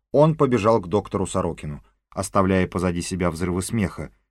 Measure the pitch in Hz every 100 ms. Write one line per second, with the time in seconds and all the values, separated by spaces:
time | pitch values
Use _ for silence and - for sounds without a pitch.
0 | _ 135 156 156 139 120 104 113 90 104
1 | - 98 92 95 85 78 76 71 _ _
2 | _ - 98 101 95 95 90 92 90 87
3 | - 92 87 80 90 90 92 113 87 -
4 | 71 _ _